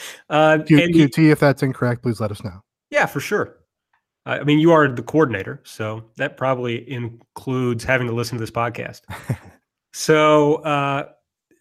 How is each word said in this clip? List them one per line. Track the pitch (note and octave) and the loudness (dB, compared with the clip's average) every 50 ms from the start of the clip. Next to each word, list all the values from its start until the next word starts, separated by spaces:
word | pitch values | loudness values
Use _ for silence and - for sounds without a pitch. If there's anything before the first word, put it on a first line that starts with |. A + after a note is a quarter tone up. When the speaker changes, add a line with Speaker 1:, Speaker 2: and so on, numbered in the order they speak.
| - - - - _ - | -18 -18 -18 -18 _ -2
Speaker 1:
Uh, | D3+ D3+ D#3 D#3 D#3 D#3 D#3 | 0 4 4 4 4 4 4
Speaker 2:
Q-, | - D#3+ D3 | 4 4 4
Speaker 1:
and | F3 F3 E3+ | 4 4 4
he | |
Speaker 2:
Q | E3 D#3 C#3 | 4 4 4
T, | - - D#3+ D3+ | 4 4 4 4
if | D3+ - | 4 4
that's | - C#3+ C3+ - - | 4 2 2 2 -2
incorrect, | C3+ C3 - - B2 A#2+ A#2+ - | -4 -4 -2 -2 -2 -2 -2 -4
please | B2+ A#2 - | -4 -4 -4
let | A2+ G#2 G#2 | -4 -8 -8
us | - - | -8 -12
know. | G#2+ F2+ F#2 _ _ _ _ _ - | -14 -14 -16 _ _ _ _ _ -6
Speaker 1:
Yeah, | - C#4+ - | -2 -2 -2
for | C#3+ - C#3+ | -2 -4 -6
sure. | - - G#3+ G3+ C#3 - - _ _ _ _ _ _ _ _ _ _ _ _ _ - | -6 -4 -4 -4 -4 -4 -8 _ _ _ _ _ _ _ _ _ _ _ _ _ -10
Uh, | - B2 - | -6 -6 -4
I | C#3 | 0
mean, | D3 D3 D3+ | 2 2 4
you | D#3 E3+ E3+ | 6 6 6
are | D#3 D3 C3+ | 6 6 4
the | A#2+ A#2+ A#2 | 0 -4 -8
coordinator, | - - D3+ D#3+ C3+ A2 F#2+ F#2 - C3 C#3 _ | -4 0 0 0 0 0 -4 -8 -10 -14 -16 _
so | - - - A2 G#2+ A2 A2 A#2 _ _ | -18 -12 -10 -8 -8 -8 -10 -14 _ _
that | - C3+ C#3+ C#3+ | -8 -8 -8 -6
probably | - C3 C3 C3+ B2 B2 B2 A#2 A#2+ A#2+ - | -4 -4 -2 -2 -2 -4 -6 -6 -8 -8 -10
includes | C#3 A#2+ A#2+ A#2 A#2 A#2 _ _ - - - C3+ C3 B2+ B2+ B2 A#2+ A2+ - | -12 -10 -10 -10 -12 -16 _ _ -20 -16 -10 -6 -4 -4 -2 -2 -4 -4 -2
having | - C3 B2+ B2 A#2+ | -2 -2 -2 -2 -2
to | A2+ | -4
listen | A#2 A#2+ A#2+ - | -6 -6 -6 -8
to | A#2 | -8
this | A2+ G#2+ | -8 -8
podcast. | - A#2+ A#2 A#2+ A2+ - B2 - - - _ - - - - - | -6 -6 -6 -6 -6 -10 -12 -14 -14 -18 _ -20 -18 -12 -8 -8
Speaker 2:
<laughs> | B2 - - - - _ _ _ _ _ _ _ - | -8 -8 -10 -18 -20 _ _ _ _ _ _ _ -14
Speaker 1:
So, | - - - D#3 D#3 D3+ D3+ D3+ D3+ D3 D3 D3+ | -6 -2 2 2 4 4 4 4 4 4 2 0
uh, | D#3 - D#3+ D3 C#3+ C#3+ C#3 C#3 C#3 C#3+ - _ _ _ _ _ _ _ _ _ _ | -2 -2 -4 -4 -2 -2 -4 -4 -6 -8 -10 _ _ _ _ _ _ _ _ _ _